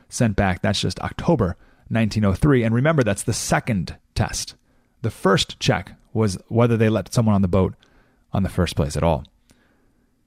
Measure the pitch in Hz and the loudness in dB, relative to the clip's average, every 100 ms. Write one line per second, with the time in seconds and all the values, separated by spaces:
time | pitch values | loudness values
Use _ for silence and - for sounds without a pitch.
0 | _ - 120 98 98 90 104 101 101 - | _ -2 0 2 0 0 -2 -2 -4 -6
1 | - - - 156 92 - _ _ - 113 | -8 -4 0 0 0 -4 _ _ -4 -2
2 | 110 113 101 92 151 131 113 113 147 160 | 0 0 0 2 4 4 2 2 2 2
3 | 104 101 - 107 - 151 - 104 76 - | 0 0 -4 -4 -2 -2 0 -4 -4 -10
4 | _ - 95 - - - _ _ _ _ | _ -6 -4 -6 -10 -16 _ _ _ _
5 | 110 - 185 190 - - - 110 - - | -8 -2 2 2 0 -4 -2 -2 -4 -18
6 | _ 113 110 90 - 113 120 113 110 107 | _ -2 -2 -2 -2 2 2 4 2 0
7 | 92 - 110 101 95 95 92 - _ _ | -2 0 2 2 2 2 0 -2 _ _
8 | _ _ _ 104 92 - 85 - 73 73 | _ _ _ -4 -2 0 -2 -2 -4 0
9 | 82 71 - _ _ _ _ _ _ _ | 0 -2 -6 _ _ _ _ _ _ _
10 | _ _ | _ _